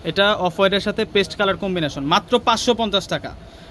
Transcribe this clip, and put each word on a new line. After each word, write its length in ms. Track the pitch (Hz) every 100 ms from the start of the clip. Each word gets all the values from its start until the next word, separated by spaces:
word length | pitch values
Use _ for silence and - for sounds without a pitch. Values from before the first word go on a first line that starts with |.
এটা 280 | 170 160 202
অফ 200 | 214 180 175
হোয়াইটের 240 | 196 196
সাথে 240 | 214 202
পেস্ট 320 | 214 202 196 -
কালার 200 | 196 175
কম্বিনেশন। 480 | 202 180 151 147
মাত্র 340 | 139 190 185 240
পাঁচশো 360 | 240 226 -
পঞ্চাশ 320 | 233 220 190 -
টাকা, 280 | 160 127 - - - -